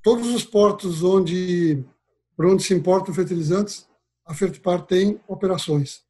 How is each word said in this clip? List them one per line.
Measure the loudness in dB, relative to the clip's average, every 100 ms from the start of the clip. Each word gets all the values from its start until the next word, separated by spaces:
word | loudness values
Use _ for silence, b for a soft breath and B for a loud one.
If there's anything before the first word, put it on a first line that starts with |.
Todos | 2 2 0
os | -4
portos | 0 4 4 2 -6 -2
onde, | 2 2 2 -2 -2 0 0 0 -6 _ _ _ _ -2
por |
onde | 2 2
se | 2
importam | 0 2 0 0
fertilizantes, | -4 -4 -2 -2 -2 -2 -8 _ _ _ _ -16
a |
Fertipar | -4 -4 -2 -4 -4
tem | 0 0 0 -2 -10
operações. | -6 -4 -4 -2 -2 -2 -10